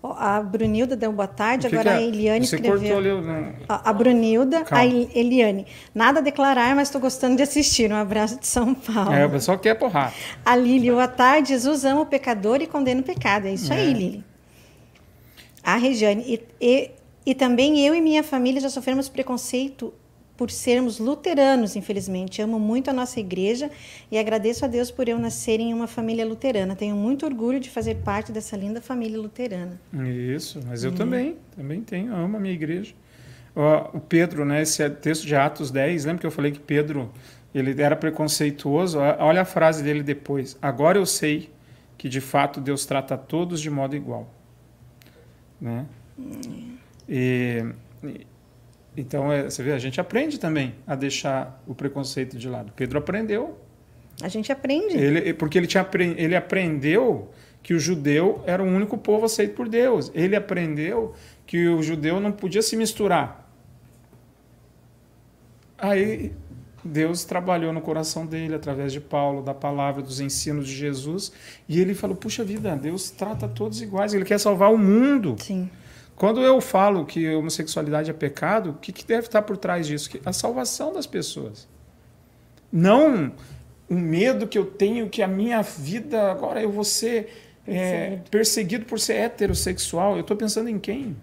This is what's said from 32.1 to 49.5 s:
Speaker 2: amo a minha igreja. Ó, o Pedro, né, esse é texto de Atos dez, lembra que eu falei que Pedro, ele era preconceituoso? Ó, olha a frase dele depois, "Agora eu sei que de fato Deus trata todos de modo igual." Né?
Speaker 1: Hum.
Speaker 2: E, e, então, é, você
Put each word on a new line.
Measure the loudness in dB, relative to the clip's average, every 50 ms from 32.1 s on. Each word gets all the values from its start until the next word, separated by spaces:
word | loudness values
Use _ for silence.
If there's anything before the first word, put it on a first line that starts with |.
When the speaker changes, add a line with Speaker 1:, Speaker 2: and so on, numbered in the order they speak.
| -4
Speaker 2:
amo | -4 -4 -4 -4
a | -4
minha | -4 -4 -4
igreja. | -4 -4 -6 -6 -6 -8 -10 -16 -20 _ _ -20 -20 -20 -20 -20 -20 -20 -12 _
Ó, | 2 4 6 6 4 2 -4 -10
o | -10
Pedro, | -4 2 4 4 4 4 0 -2 0
né, | 0 2 0
esse | 0 0 0 0 0
é | -2
texto | -2 -2 -2 -2 -2 -2 -2
de | 0 4
Atos | 4 4 2 0 -4 -8 -4
dez, | 0 0 0 0 0 -2 -2
lembra | -4 -4 -4
que | -4
eu | -6
falei | -4 -2 -2 -2
que | -2 -4
Pedro, | -4 0 2 2 2 0 -2 -6 -6 -8 -12 -18 -20 -20 -20 -20 -20 _
ele | _ -2 0 0 2 2
era | 4 4 4
preconceituoso? | 2 0 -4 -2 -2 -2 -2 0 0 0 -2 -2 -4 -2 0 2 2 2 2 0 2
Ó, | 2 2 2 4
olha | 4 4 6 4
a | 4
frase | 0 2 4 4 4 4 4
dele | 0 -2 -2 -2 -2
depois, | -4 -4 -6 -4 -6 -4 -4 -4 -6 -10 -6
"Agora | -4 -4 0 4 4 4 6 4
eu | 2
sei | 0 -2 0 0 0 0 -2 -4 -10 -20 _ _ _ -20 -20 _ _ -20 -12
que | -10 -6
de | -6 -6
fato | -6 0 2 2 2 2 0 -6
Deus | -4 -4 -4 -4 -4
trata | -2 -2 -4 -2 -2 -6
todos | -8 -6 -6 -4 -2 -2 -2 -4 -6
de | -6 -4
modo | -4 -4 -4 -4 -4
igual." | -8 -8 -8 -10 -10 -12 -14 -20 _ _ _ -20 _ _ -20 _ _ -20 -20 _ _ -20 -20 -20 -20 -20 -20 -20 _ _ _ _ _
Né? | -10 -8 -8 -8 -8 -12 -16 -20 -20 -20 -18 -16
Speaker 1:
Hum. | -16 -14 -14 -14 -14 -14 -14 -14 -16 -18 -18 -20 -20 _ _ -20 -12 -6
Speaker 2:
E, | -4 -2 0 0 0 0 -2 -2 -4 -4 -6 -6 -10 -14 -20 -20 -20 -16 -14
e, | -14 -14 -16 -18 -20 _ _ _ _ _ _ _ _ _ _ _ _ _
então, | -12 -10 -6 -4 -2 0 0
é, | 0 0 -2
você | -4